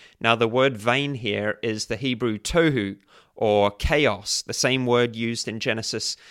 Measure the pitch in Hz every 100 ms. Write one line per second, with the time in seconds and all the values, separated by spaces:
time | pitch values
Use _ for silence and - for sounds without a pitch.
0 | - _ 113 117 113 123 135 113 113 127
1 | 143 131 110 101 104 - 117 107 - 110
2 | 131 117 120 107 - 175 165 135 98 98
3 | _ - _ - 110 104 101 - - 147
4 | 135 98 98 - - 113 135 131 123 120
5 | 120 110 117 117 - 110 110 110 107 110
6 | - - -